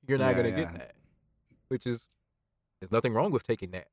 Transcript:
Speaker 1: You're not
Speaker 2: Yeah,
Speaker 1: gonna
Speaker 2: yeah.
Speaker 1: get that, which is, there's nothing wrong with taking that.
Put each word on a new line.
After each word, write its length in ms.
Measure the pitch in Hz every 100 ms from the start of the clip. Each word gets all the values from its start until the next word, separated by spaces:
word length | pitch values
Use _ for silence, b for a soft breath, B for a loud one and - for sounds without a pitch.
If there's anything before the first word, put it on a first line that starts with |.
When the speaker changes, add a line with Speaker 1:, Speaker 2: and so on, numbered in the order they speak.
| -
Speaker 1:
You're 100 | 135
not 120 | 131
Speaker 2:
Yeah, 40 |
Speaker 1:
gonna 140 | 120 117
Speaker 2:
yeah. 80 | 113
Speaker 1:
get 160 | 165
that, 200 | 85 62 - _ _ _ _ _ _ _
which 180 | 131 123
is, 220 | 117 _ _ _ _ _ _ _ _
there's 100 | 92
nothing 240 | 104 123
wrong 160 | 110 180
with 160 | 139 -
taking 240 | 113 92
that. 160 | 92 -